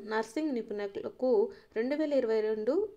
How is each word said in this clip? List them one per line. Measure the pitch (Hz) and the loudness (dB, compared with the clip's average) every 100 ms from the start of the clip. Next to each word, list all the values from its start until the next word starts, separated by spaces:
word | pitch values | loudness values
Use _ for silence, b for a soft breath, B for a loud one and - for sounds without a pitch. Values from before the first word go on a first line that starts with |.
| 214 | -2
నర్సింగ్ | 220 220 311 311 240 | -2 -2 -2 -2 -2
నిపుణులకు | 220 208 202 - - - 254 214 233 B B 214 | -4 -6 -6 -6 -8 -2 2 4 2 B B -4
రెండు | 247 294 | 0 0
వేల | 302 | 2
ఇరవై | 269 226 220 | 2 2 2
రెండు | 214 214 220 339 427 | 0 0 0 0 0